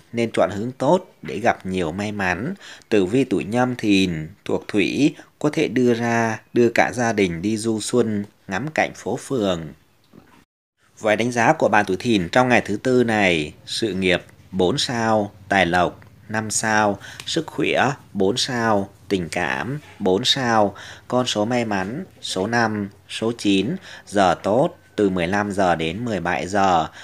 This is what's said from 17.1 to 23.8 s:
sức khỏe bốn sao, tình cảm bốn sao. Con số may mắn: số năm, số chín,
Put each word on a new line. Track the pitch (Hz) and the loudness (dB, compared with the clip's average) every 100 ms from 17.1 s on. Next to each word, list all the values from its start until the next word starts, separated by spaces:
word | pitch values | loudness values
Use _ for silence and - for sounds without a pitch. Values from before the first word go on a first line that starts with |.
| - - | -14 -8
sức | 170 156 | -6 -6
khỏe | - 95 76 120 139 - | -4 0 2 0 -2 -8
bốn | 98 95 123 | -2 0 0
sao, | - 123 113 104 95 - - | -4 -2 0 0 -2 -10 -4
tình | 98 82 | -4 -2
cảm | 90 82 65 87 147 - - | -4 -4 -4 -6 -8 -12 -4
bốn | 98 95 | 0 2
sao. | 123 143 123 113 101 95 - - - | 2 0 2 2 2 -2 -16 -18 -4
Con | 123 123 | -2 -2
số | 107 | -2
may | 107 123 | -2 -2
mắn: | 110 101 95 139 185 - | -2 -4 -4 -8 -12 -12
số | - - 101 | -8 -4 -2
năm, | 120 110 107 98 - - | 0 0 -2 -8 -10 -14
số | - 110 120 | -6 -4 -2
chín, | 104 98 101 185 | 0 2 0 -4